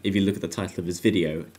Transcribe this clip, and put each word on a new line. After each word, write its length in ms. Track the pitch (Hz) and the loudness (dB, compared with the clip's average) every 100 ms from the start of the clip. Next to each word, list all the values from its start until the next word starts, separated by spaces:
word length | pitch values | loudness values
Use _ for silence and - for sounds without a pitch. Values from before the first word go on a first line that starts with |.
if 140 | 104 101 | 0 2
you 60 | |
look 140 | 98 98 | 2 2
at 40 | |
the 80 | 85 | -4
title 320 | - 92 - | -4 -6 -4
of 60 | 87 | -6
his 140 | 87 | 0
video 460 | 110 95 78 78 78 | 2 2 0 -2 -8